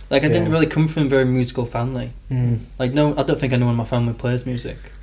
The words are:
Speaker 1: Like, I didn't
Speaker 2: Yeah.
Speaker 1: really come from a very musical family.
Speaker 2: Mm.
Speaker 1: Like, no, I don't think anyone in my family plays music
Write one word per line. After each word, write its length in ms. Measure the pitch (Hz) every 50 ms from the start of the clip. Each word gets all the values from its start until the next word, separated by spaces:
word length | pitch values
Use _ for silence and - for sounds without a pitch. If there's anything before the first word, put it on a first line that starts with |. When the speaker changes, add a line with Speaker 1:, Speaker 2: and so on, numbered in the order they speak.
| - -
Speaker 1:
Like, 140 | 139 139 143
I 40 | 151
didn't 180 | 160 175 170
Speaker 2:
Yeah. 60 | 160
Speaker 1:
really 140 | 160 165 151
come 220 | 156 - 151 160 156
from 160 | 156 165 147
a 40 | 135
very 160 | 139 135 131
musical 400 | 127 127 127 123 120 - - 120
family. 460 | 117 - 117 120 131 131 - - 123 - - - -
Speaker 2:
Mm. 300 | 131 127 123 120 117 110 - - - -
Speaker 1:
Like, 140 | 131 123
no, 200 | 131 147 151 147 147
I 60 | 147
don't 160 | 139 151 156 -
think 140 | 143 127
anyone 200 | 127 120 123 120
in 60 | 120 117
my 60 | 113
family 280 | - 127 120 120 117 117
plays 300 | - - 120 123 120 123
music 320 | 127 127 120 - - - - - - - -